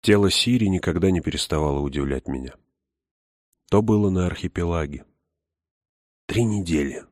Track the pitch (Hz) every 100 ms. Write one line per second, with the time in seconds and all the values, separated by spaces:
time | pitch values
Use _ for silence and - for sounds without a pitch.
0 | - 104 98 - - 123 104 92 - 85
1 | 95 90 78 73 - 78 76 71 71 71
2 | 69 67 - 65 65 - _ _ _ _
3 | _ _ _ _ _ _ _ 101 110 104
4 | 101 92 90 82 87 - 85 85 76 67
5 | - _ _ _ _ _ _ _ _ _
6 | _ _ - 113 117 104 85 78 69 -
7 | -